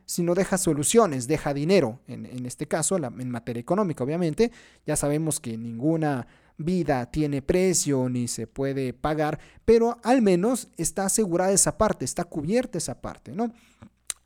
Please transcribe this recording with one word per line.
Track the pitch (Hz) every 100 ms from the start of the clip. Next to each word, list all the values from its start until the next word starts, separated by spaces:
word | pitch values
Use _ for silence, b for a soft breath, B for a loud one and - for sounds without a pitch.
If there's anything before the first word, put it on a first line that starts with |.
sino | - - 170
deja | 175 180 190
soluciones, | 175 147 143 226 208 135 120
deja | 156 151
dinero, | 143 151 196 123 120 -
en, | 113 113
en | 127
este | 123 - -
caso, | 175 147 190
la, | 127
en | 104 127
materia | 120 - 117
económica, | - 180 196 139
obviamente. | 139 165 170 151 233 B B B
Ya | -
sabemos | 151 143 151 160 -
que | 120 113
ninguna | 117 113 143 165 151 131 117 b b -
vida | 156 185 151 131 120
tiene | 156 147 143
precio | - 180 185 170 143 135 127
ni | 123 120
se | - 113
puede | - 135 135 131
pagar, | 123 151 156 151 156 B B
pero | - 233 233 240
al | 220 262
menos | 202 175 208 254 - -
está | 160 - 190
asegurada | - 208 175 185
esa | 196 - -
parte, | 214 208
está | 127 -
cubierta | 170 160 147 156 247 170
esa | 151 -
parte, | - - -
¿no? | 139 233 233 B B - _ - -